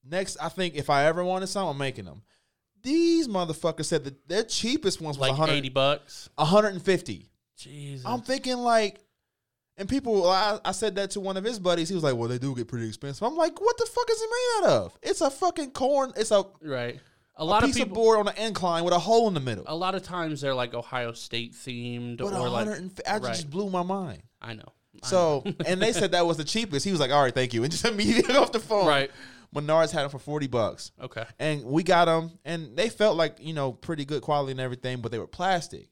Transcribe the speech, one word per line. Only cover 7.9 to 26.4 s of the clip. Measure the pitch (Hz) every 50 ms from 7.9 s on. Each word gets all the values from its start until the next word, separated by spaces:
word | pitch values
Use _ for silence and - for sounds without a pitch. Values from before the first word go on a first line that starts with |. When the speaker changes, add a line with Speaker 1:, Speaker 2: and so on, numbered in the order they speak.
| 139 131 123
Speaker 1:
I'm | 202 240 247
thinking, | 226 247 262 269 269 254 254
like, | 247 240 240 233 226 214 202 196 - _ _ _ _ _ _ _ _ _ _ _ _ _ _ _
and | - 196
people, | 190 254 277 277 240 220 196 175 180
I, | 185 190 214 214 214 208 -
I | - 190
said | - 226 214 185
that | 196 196 196
to | - 202
one | 185 190 190
of | 190 190
his | 226 254 208
buddies. | 175 180 175 170 160
He | 160 196
was | 175 156
like, | 143 127
"Well, | 117 117
they | 117 123
do | 123 127 139 135
get | 120 117
pretty | - - 117 113
expensive." | 110 104 - - 143 139 - 202
I'm | 247 311
like, | 330 320 330 330 -
"What | 392 466 480
the | - 466
fuck | 453 - 480 480 466
is | 453 440
it | 453 440
made | 466 494 508 494 466 427 359
out | 226 147 113 92
of? | 82 - _
It's | - 285 370 -
a | 339 277
fucking | 277 - 381 349 339 330 294 262
corn. | - - 262 262 294 269 269 262 -
It's | - 220 -
a, | 214 196 190 196 _ _
Speaker 2:
Right. | 156 156 135 123 120 120 120 - _ _ _ _ _ _ _
A | -
Speaker 1:
a | 156
Speaker 2:
lot | 165 202 214 240
of | 277
Speaker 1:
piece | 233
Speaker 2:
people | 240 254 208 190
Speaker 1:
of |
board | 220 226 226 226 214
on | 202
an | 202 -
incline | 190 220 226 196 - 185 180 170 165 170
with | 175 175
a | 175
hole | 160 190 226 233 233 214
in | 185
the | 151
middle." | 131 127 110 95 -
Speaker 2:
A | - 156
lot | 165 185 185 196
of | 185 180
times | - 180 180 165 160 151 135
they're, | 139 139 131
like, | 127 123 120 117
Ohio | 120 117 - - 127 120 117 117
State | - - - - 117 117 120 -
themed | - - 131 123 120 120 120 120 120 120 120 120
Speaker 1:
But | 117 -
Speaker 2:
or, | 202
like, | 196 180 -
Speaker 1:
a | 123 120 - -
hundred | 214 214 147
and | 180 185
fi-, | 190 - - - 202
I | 214
just | - 123 - - 160
Speaker 2:
right. | 143
Speaker 1:
blew | 143 185 208 196
my | 185 180 175
mind. | 180 190 196 185 151 95 73 - _ _ _
Speaker 2:
I | - 113 113
know. | 110 - - _ _ _ _ _ -
I | - 127
Speaker 1:
So, | 180 185 175 160 147 135 127
Speaker 2:
know. | 202 165 -
<laughs> | 165
Speaker 1:
and | 156 185 185
they | 202 226 247
said | 180 208 185
that | 170 175 175
was | 170 160
the | 147